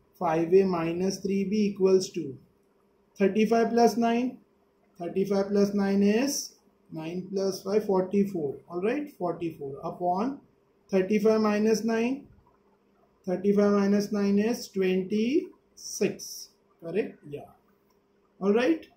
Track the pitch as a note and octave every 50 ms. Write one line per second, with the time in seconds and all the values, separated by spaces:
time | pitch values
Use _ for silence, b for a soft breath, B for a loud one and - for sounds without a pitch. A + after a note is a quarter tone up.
0 | _ _ _ _ F#3 E3 D#3+ E3 E3 E3 F#3 F#3+ G3 F#3+ F3+ E3 D#3+ E3 E3+ F3
1 | F#3 F#3+ - - - F#3+ G3 G3 G3 F#3 G#3+ G#3+ G#3 G3 G3+ - F#3 F#3+ F#3+ F#3+
2 | F#3+ - - F3+ D3+ C3+ B2+ - - _ _ _ _ _ _ _ _ _ _ _
3 | _ _ _ - G3+ F#3+ F#3+ G#3+ A3 G#3+ A#3 A#3 A3+ G#3+ A#3 A#3 A#3 A3+ A3+ A#3
4 | A3+ A#3 A#3 A#3 B3+ B3+ - - _ _ _ _ _ _ _ _ _ _ _ -
5 | F3 E3+ D#3+ F#3+ G3 F#3+ G3+ G3 G3 G#3 G3+ G3+ G3+ G3+ G#3 G3+ G3 G3 G3 G3
6 | G3+ G3+ G#3+ A3+ C4+ C#4+ C#4+ - - - - _ _ _ _ _ _ _ E3 D#3+
7 | D#3 E3 F3 F#3 F3+ - F#3+ G3 G3 F#3+ F#3 - - F#3+ G3+ G#3+ G#3 - F#3+ F#3
8 | F#3 - - G3+ G3 G3 - E3+ D3 C3+ B2+ - - _ E3+ F3 F#3 A3 C4+ D4+
9 | D4 - - _ F3+ E3+ E3 E3 F3 E3 - - D3 C#3 C#3 - - E3+ - -
10 | F3+ F3 F3+ F#3 A3+ C4+ C#4+ - - _ _ _ _ _ _ _ _ _ - F#3+
11 | F#3 F#3+ G#3+ G#3+ G#3 A3 A3 A3 G#3+ G#3 G#3 G#3 G#3+ A3 A3 G#3 A3 A3+ A3+ A3+
12 | A#3 B3 C4+ C#4 - - - _ _ _ _ _ _ _ _ _ _ _ _ _
13 | _ _ _ _ _ F#3+ F3+ F3+ F#3 G3+ G3+ G3+ G3+ G3+ G3+ G3+ G3 G3 G3+ G#3
14 | G3+ - G#3+ G3+ G3+ G3+ G3+ G3+ G#3+ A3+ A#3+ - - - - G3 F#3+ F#3 F#3 F#3+
15 | F3+ - G#3+ G#3+ A3 A#3+ C#4+ F4+ - - - _ _ _ _ - - - - -
16 | G#3 - - - - - - - - - _ _ _ _ _ _ E3 E3 F3 G3+
17 | C4 - - - - D3 C#3+ B2+ - - - _ _ _ _ _ _ _ _ _
18 | _ _ _ _ _ _ _ _ F3+ G3+ G#3 A#3 B3+ D#4+ E4 D#4 - - _